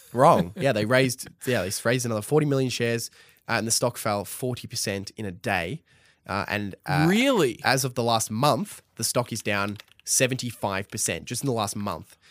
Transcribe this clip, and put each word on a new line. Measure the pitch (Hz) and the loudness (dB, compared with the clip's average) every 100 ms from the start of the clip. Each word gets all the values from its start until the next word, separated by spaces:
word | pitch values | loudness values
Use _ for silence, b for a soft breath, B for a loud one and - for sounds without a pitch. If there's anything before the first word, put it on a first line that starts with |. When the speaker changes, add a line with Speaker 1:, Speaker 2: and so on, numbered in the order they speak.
| B | B
Speaker 1:
Wrong. | 117 151 120 87 180 | 6 6 6 2 -2
Yeah, | 135 | 0
they | 107 | 2
raised, | 107 127 131 - - - - | 4 4 4 0 -10 -8 -2
yeah, | 117 | 0
they | 92 - | -2 -2
raised | 117 127 120 | 0 0 0
another | 107 | -4
forty | - 151 147 | 2 2 2
million | 135 131 | 0 0
shares, | - 117 117 - b b b - | 0 0 -2 -4 b b b -2
uh, | |
and | 113 110 | 0 0
the | |
stock | - 123 - | 0 0 -2
fell | 113 104 | -2 -2
forty | 98 - 127 120 - | -4 -6 -6 -6 -8
percent | 117 113 98 98 - | -6 -4 -4 -6 -10
in | 104 | -10
a | |
day. | 90 117 92 85 151 _ _ _ _ - | -6 -2 0 -2 -8 _ _ _ _ -6
Uh, | 98 - | -4 -2
and, | 104 101 - - | -4 -4 -8 -2
uh, | 151 160 | 2 4
Speaker 2:
Really? | 208 269 240 135 - | 4 4 4 2 0
Speaker 1:
as | - 131 | 0 2
of | 131 | 0
the | 120 | 0
last | 117 113 - | 2 2 0
month, | 110 147 127 208 - _ - | 2 2 2 -2 -10 _ -6
the | |
stock | 113 127 117 | -2 -2 -2
is | 113 | -4
down | 110 101 101 101 - _ | -2 0 0 -4 -14 _
seventy-five | - - 131 127 123 - 104 95 101 | -2 2 2 0 -6 -4 -4 -4 -4
percent | 110 - 85 - | -4 -4 -4 -6
just | 123 | -4
in | 139 | -2
the | |
last | 113 101 107 | 0 -2 -4
month. | 101 82 104 - _ | -6 -6 -12 -20 _